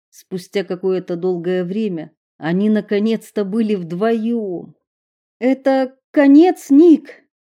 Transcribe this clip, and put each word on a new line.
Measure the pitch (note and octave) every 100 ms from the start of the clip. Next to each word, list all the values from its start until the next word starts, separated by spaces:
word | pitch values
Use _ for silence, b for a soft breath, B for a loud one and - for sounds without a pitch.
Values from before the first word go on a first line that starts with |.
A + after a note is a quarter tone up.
| _
Спустя | _ - F#3 F3+ G3+
какое-то | F3+ F3+ F#3+ F#3 F3+ F3
долгое | F#3 F3+ E3+ F#3
время | F3+ G3 G#3+ E3+ D#3+ _ _ _
они | D3+ F3+ G#3+
наконец-то | G#3+ G#3 G#3 G#3+ A3 A3 - G3
были | G#3+ G#3+ G#3
вдвоем. | E3+ F3 A3 A#3 A3 A#3 G#3 E3+ - _ _ _ _ _ _ -
«Это | B3 C4 C4+ C4+ C4 _ _
конец, | - C#4 C#4+ F4+ - -
Ник?» | C#4 F4 D4+ - - _ _